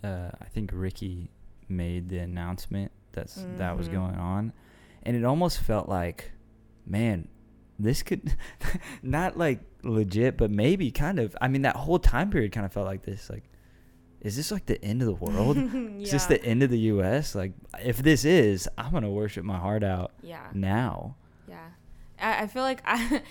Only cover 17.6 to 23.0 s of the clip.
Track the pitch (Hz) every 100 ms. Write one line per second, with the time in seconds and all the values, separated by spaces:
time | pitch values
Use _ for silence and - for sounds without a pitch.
17.6 | - - 117 117 143 143 143 180 107 95
18.6 | - - 117 131 107 101 107 101 92 92
19.6 | 92 107 101 90 90 - 170 165 - 95
20.6 | 135 110 - 85 - 139 - - - 170
21.6 | 165 170 - - - - 214 - 208 254
22.6 | 262 262 - 233